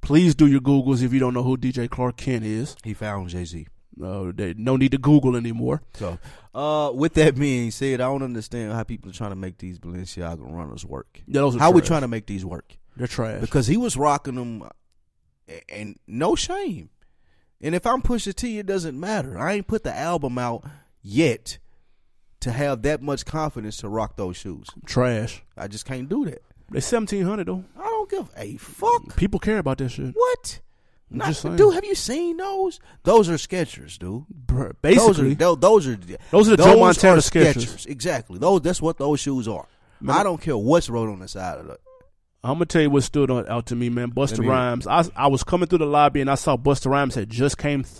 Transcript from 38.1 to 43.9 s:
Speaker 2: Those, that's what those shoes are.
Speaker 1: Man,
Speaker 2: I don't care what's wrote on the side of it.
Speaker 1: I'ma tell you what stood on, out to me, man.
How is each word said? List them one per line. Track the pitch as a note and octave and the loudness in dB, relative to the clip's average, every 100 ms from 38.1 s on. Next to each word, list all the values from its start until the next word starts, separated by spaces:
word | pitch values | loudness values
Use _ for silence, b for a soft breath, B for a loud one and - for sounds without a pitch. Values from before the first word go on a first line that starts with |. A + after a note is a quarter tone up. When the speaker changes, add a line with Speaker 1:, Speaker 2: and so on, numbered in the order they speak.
| B2 A2+ F2+ | -6 -8 -2
Speaker 2:
Those, | D3+ G3 | 2 4
that's | D#3 F3+ | 2 -2
what | D#3+ E3 | -4 -2
those | C#3 D3 | 0 0
shoes | - C3 A2+ | -2 -4 -4
are. | F2 - _ _ _ | -8 -10 _ _ _
Speaker 1:
Man, | - D3+ | -2 0
Speaker 2:
I | |
don't | G3+ E3 | 0 -2
care | E3 B2 | -4 -2
what's | A2 E3+ D#3 | 2 2 2
wrote | A#2 A2 | -4 -4
on | G2 | -8
the | F#2 | -12
side | G2 F#2 C#2+ | -10 -10 -10
of | D#2 | -14
it. | C2 _ - _ _ _ _ | -20 _ -20 _ _ _ _
Speaker 1:
I'ma | B2 D3+ E3+ | -6 -2 0
tell | E3+ | 2
you | D3+ | 4
what | C#3 | 4
stood | B2+ D3+ C3+ | 2 0 2
on, | B2 - | 0 -2
out | A#2 A#2 | -6 -4
to | A#2+ | -4
me, | |
man. | A#2+ | -2